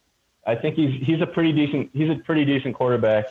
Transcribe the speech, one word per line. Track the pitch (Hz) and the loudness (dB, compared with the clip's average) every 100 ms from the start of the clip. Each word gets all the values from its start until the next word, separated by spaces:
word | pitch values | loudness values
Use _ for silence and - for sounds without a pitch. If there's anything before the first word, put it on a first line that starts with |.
| _ _ _ _ - | _ _ _ _ -4
I | |
think | 117 156 156 | -2 -2 0
he's, | 147 131 | 0 0
he's | 131 160 | 0 0
a | 170 | 0
pretty | - 165 | 0 0
decent, | 151 143 143 - | 2 0 -2 -4
he's | 139 156 | -2 -2
a | |
pretty | 156 - 160 | -2 -2 0
decent | 143 139 131 113 | 2 0 -2 -2
quarterback. | 127 120 110 107 107 | 0 2 4 2 0